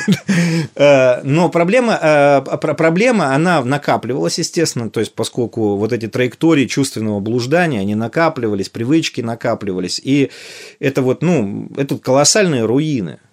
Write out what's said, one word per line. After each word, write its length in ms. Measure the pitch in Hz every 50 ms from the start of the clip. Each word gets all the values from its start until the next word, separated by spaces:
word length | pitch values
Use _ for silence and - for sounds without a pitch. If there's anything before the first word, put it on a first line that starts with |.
| - - 180 - - - 190 170 170 170 165 165 151 - -
Э, 460 | - 143 143 143 135 131 127 123 - -
но 260 | 139 139 165 180 160
проблема, 500 | - 170 170 175 214 254 247 226 190 -
э, 400 | 165 156 151 147 143 143 143 139
пр-, 320 | - - - 143 - 156 147
проблема, 600 | 139 160 165 165 180 226 254 240 202 160 135 135
она 260 | 139 165 185 175 151 123
накапливалась, 760 | 123 139 143 - - 120 110 - 110 127 147 165 170 - -
естественно, 500 | 165 - - 175 160 151 - 127 117 104
то 120 | - 117
есть 120 | 107 - -
поскольку 640 | - 113 - - - 120 107 - 117 110 104 101
вот 160 | 98 107 117
эти 160 | 123 113 113
траектории 580 | 104 - 117 123 123 - _ - 165 160 143 127
чувственного 520 | - - 143 135 - - 110 110 110 104 101
блуждания, 600 | 98 110 117 127 117 127 151 175 180 165 139 104
они 140 | 95 101 104
накапливались, 760 | 107 113 113 - 160 165 160 160 135 117 107 104 101 95 -
привычки 500 | - 101 117 123 156 165 156 - - -
накапливались, 800 | 117 117 117 117 - 123 113 107 107 98 92 92 92 87 - - -
и 280 | 135 139 147 135 - - - - - - - - - - _
это 220 | - 139 131 143
вот, 200 | 131 127 127 -
ну, 460 | 147 175 175 143 104 98 107 107 110 - -
это 220 | - 139 139 -
колоссальные 640 | - - 131 127 139 147 143 - 220 202 180 147 123 113
руины. 540 | 107 117 139 156 156 147 120 95 78 62 - _ _